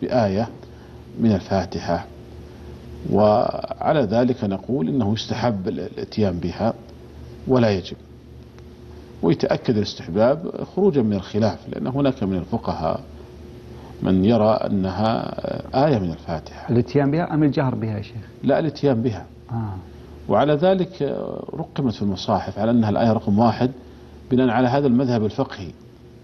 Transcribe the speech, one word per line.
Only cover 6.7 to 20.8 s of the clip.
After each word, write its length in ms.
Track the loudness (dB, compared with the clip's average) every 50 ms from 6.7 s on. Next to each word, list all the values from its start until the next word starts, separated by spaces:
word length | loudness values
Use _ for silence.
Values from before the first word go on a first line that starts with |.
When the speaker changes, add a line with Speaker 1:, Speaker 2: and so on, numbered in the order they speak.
| -2 -4 -10 -20 -20 -20 -20 -20 -18 -18 -18 -18 -16 -10 -2 0
Speaker 1:
ولا 220 | 2 4 4 4
يجب، 260 | 2 0 -2 -6 -12 -16 -16 -20 -20 -20 -20 -20 -20 -20 -20 -20 -20 -20 -20 -20 -20 -20 -20 -18 -18 -18 -18 -18 -10 -2 2
ويتأكد 540 | 2 2 2 2 0 0 0 0 0 2
الاستحباب 880 | 2 0 -2 -4 -10 -8 -4 2 4 4 4 4 2 -2 -8 -8 -8 -10 -6 0
خروجا 260 | 2 2 4 4 4 2
من 100 | 2 2
الخلاف، 460 | 0 -2 -2 -2 0 2 2 0 -2 -8 -8
لأن 180 | -6 -4 -4
هناك 360 | -2 0 2 2 2 2 0 -2
من 140 | 0 0
الفقهاء 640 | -2 -2 -2 -4 -4 -2 -4 -4 -2 -2 -2 -2 -2 -6 -12 -18 -18 -18 -18 -18 -18 -18 -18 -18 -18 -18 -18 -18 -16 -16 -16 -10 -4 0
من 220 | 2 4 4 6
يرى 260 | 4 4 6 6 4
أنها 840 | 4 2 0 0 0 0 0 0 0 0 0 2 2 0 -2 -6 -8 -6 -6 -6 -6 -6 -6 -2 0 2 4
آية 120 | 4 4 2
من 120 | 2 -2
الفاتحة. 580 | -4 -6 -6 -6 -6 -6 -6 -10 -14 -12 -4 2 2
Speaker 2:
الاتيان 380 | 2 2 4 2 2 2 4
بها 240 | 2 0 0 0 2
أم 80 | 2 2
الجهر 320 | 4 4 2 0 0 0
بها 220 | -2 -2 -4 -4
يا 60 | -4 -6
شيخ؟ 140 | -8 -12 -14 -14 -14 -12 -4 0
Speaker 1:
لا، 160 | 2 2 4
الاتيان 440 | 2 0 -2 2 2 2 4 4 2
بها. 240 | 0 -2 -4 -10 -14 -18 -20 -14 -8
Speaker 2:
آه. 240 | -6 -6 -6 -6 -8 -10 -12 -16 -18 -20 -18 -18 -18 -14 -4 0
Speaker 1:
وعلى 260 | 2 4 4 4 4
ذلك 480 | 4 4 4 4 4